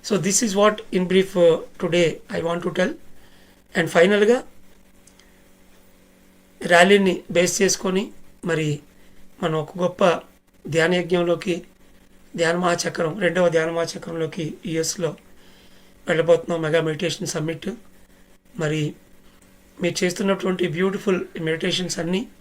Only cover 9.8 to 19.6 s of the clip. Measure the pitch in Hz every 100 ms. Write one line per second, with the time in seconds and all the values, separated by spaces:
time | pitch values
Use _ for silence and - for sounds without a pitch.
9.8 | 175 175 190 160 - _ _ _ - 156
10.8 | 165 180 165 180 175 165 185 175 - _
11.8 | - - _ - - - 165 175 180 170
12.8 | - - 165 196 175 170 175 160 165 165
13.8 | 165 180 - 165 156 165 151 - - 160
14.8 | 160 - 165 - - - - - - -
15.8 | - - - 160 165 165 - 185 156 165
16.8 | 156 151 170 151 170 160 151 156 - 226
17.8 | - - - - - - _ - 156 156
18.8 | 151 - _ - - - - -